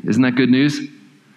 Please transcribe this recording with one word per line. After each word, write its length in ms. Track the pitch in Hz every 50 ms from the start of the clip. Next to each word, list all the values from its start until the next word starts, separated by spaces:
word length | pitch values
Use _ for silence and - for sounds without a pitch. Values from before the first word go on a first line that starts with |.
| -
Isn't 180 | - 104 117
that 120 | 131 127 123
good 160 | 127 131 120
news? 300 | 127 131 143 147 147 - - - - - - _ _ _ _ _ _